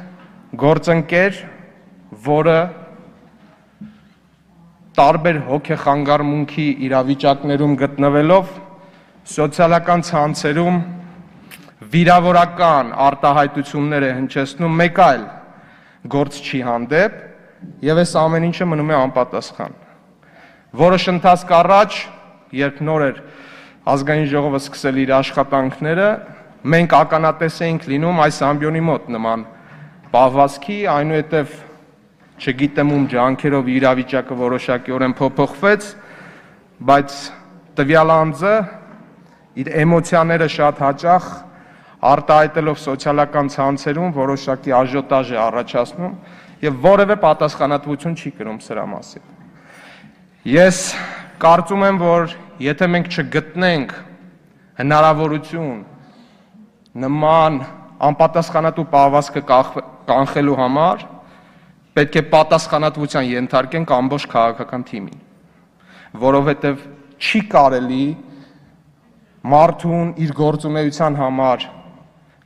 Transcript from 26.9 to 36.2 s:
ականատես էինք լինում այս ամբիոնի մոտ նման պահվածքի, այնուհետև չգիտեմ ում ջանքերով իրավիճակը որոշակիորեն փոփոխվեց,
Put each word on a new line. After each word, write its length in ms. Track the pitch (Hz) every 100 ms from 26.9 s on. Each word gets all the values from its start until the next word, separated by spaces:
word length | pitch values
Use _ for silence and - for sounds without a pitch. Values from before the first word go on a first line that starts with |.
| 147
ականատես 580 | 151 160 160 156 165 - 170
էինք 200 | 160 -
լինում 320 | 139 165 175
այս 180 | 151 151 139
ամբիոնի 340 | 147 151 160
մոտ 240 | 165 135 -
նման 320 | 113 113 113 110 - - - - - -
պահվածքի, 640 | 120 131 135 139 - - 208 196
այնուհետև 640 | 147 151 156 147 160 139 - - - _ _ _ _ _ -
չգիտեմ 480 | - 127 143 147 147
ում 140 | 143 131
ջանքերով 580 | 123 127 131 151 139 123 127
իրավիճակը 580 | 131 127 123 131 127 123
որոշակիորեն 760 | 123 123 - 123 127 127 131 123
փոփոխվեց, 720 | 135 135 139 - 196 208 - - - -